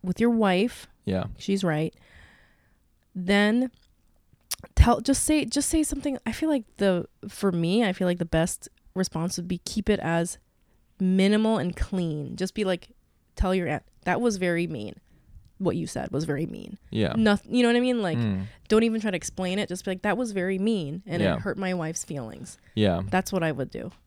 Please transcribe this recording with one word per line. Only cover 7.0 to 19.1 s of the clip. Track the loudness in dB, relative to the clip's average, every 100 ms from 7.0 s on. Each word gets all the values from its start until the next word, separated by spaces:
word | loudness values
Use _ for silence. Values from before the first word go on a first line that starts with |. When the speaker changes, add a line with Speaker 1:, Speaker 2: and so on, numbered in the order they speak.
| -2 _ -16
Speaker 1:
for | -2 0
me, | 2 2 2
I | 2
feel | 0 0
like | 0
the |
best | 0 2 0 -2 -14 _ _
response | -4 -2 -2 -4 -4
would | -4
be | -6
keep | -4 -4 0
it | 0
as | 2 0 -2 -6 _ _ _ _ _ _
minimal | 0 4 4 4 2 2
and | 0 -2
clean. | -4 -2 -2 -4 -8 -6
Just | -6
be | -2
like, | -2 -2 -6 _ _ _ _ -2
tell | 0
your | 2 0
aunt, | -4 -6 _
"That | -2 0
was | 0 0
very | 0 0 -2
mean. | -4 -8 -12 _ _ _ -20 -20 _
What | -2 -2
you | -4
said | -6 -4
was | -4
very | -4 -4 -6
mean." | -8 -14 -18 -8
Speaker 2:
Yeah. | -2 0 2
Speaker 1:
Noth-, | 4 2 0
you | 2
know | 4
what | 4
I |
mean? | 2 0
Like, | 0 0
Speaker 2:
Mm. | 0 -2 -6 -12 0
Speaker 1:
don't | 2
even | 4 0
try | -2